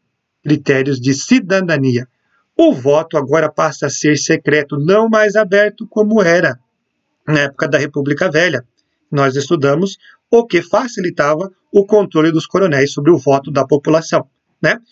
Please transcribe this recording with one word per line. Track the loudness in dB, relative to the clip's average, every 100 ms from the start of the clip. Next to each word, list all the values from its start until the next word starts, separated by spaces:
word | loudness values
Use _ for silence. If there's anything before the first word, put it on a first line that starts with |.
| _ _ _ _
critérios | -4 -2 0 0 0 -2
de | -2
cidadania. | -4 0 0 2 -2 0 -2 0 -2 -6 _ _ _ _ 2
O | 2
voto | 2 0 0 0 -4
agora | 0 0 0
passa | -2 -4 -4 -8
a |
ser | -2 -2 -2
secreto, | -2 -2 0 -2 -2 -4
não | 0 2 2
mais | 2 2 0
aberto | 0 2 0 -2 -8
como | -2 0 2
era | 2 2 0 -4 _ _ _ _ _ _ -2
na | -2
época | -2 -4 -2
da | -2
República | -2 -4 -4 -2 0
Velha. | 0 0 -2 -8 _ _ _ _
Nós | 0 0 -2
estudamos | -4 -2 0 0 -2 -6 -20 _ _
o | 0 2
que | -2
facilitava | 0 -2 -2 -6 -6 -2 -2 -2 -6 -12 _
o | 0
controle | 2 2 2 0 2
dos | 0 -2
coronéis | 0 0 2 0
sobre | 0 2
o | 2
voto | 2 0 0
da | -4 0
população, | 0 0 -2 0 -4 -4 _ _ _
né? | -4 -4 _